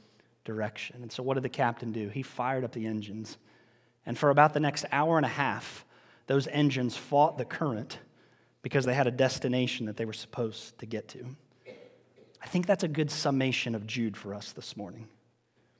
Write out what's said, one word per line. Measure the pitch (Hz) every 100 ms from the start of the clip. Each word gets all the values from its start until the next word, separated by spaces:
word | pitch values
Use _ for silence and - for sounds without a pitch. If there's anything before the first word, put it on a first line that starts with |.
| _ _ _ _ -
direction. | 107 107 - - 123
And | 117
so | -
what | 127
did | 131
the | 127
captain | - 123 117 120
do? | 110 104
He | 135
fired | 131 - 123 135
up | 123
the | 120 110
engines. | 110 104 107 110 - _ - _ _ _ _ -
And | 127
for | 143
about | 143 151
the | 151
next | 147 - -
hour | 139 156 165
and | 131
a |
half, | 135 135 104 - - - - - - -
those | 139 131
engines | 147 147 131 123 -
fought | - 143 151 131
the | 117
current | - 151 110 - - - _ _ _ _ _
because | 123 139 123
they |
had | 131 127
a |
destination | 123 131 - 131 127 123 - 110
that | 104
they | 113
were |
supposed | 107 - - 113 107 - -
to | 110
get | 107 -
to. | 135 120 135 _ _ - - - - _ _ - -
I | -
think | 180 180
that's | 190 170
a |
good | 151 147
summation | - 147 135 131 127 123 113
of | 110
Jude | 120 113 104
for | 101
us | 101 -
this | - - -
morning. | 95 117 110 _ _ _ _ _ _ _